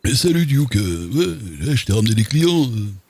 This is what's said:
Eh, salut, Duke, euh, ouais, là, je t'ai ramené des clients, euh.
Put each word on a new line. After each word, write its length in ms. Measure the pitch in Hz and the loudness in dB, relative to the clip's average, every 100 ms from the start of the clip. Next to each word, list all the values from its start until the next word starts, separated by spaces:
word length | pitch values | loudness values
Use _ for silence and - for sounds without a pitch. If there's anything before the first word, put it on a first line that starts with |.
Eh, 120 | - | 0
salut, 300 | 120 175 170 | 0 2 2
Duke, 320 | 165 139 143 110 | 2 2 2 0
euh, 320 | 98 85 85 | 0 -4 -4
ouais, 500 | 131 180 165 104 78 87 | -2 -2 -4 -12 -6 -2
là, 80 | |
je 100 | 135 | -2
t'ai 80 | - | 0
ramené 220 | 101 110 | 0 2
des 100 | 110 | 2
clients, 400 | 107 151 170 170 | 2 2 2 2
euh. 280 | 139 110 104 98 | 0 -2 -6 -10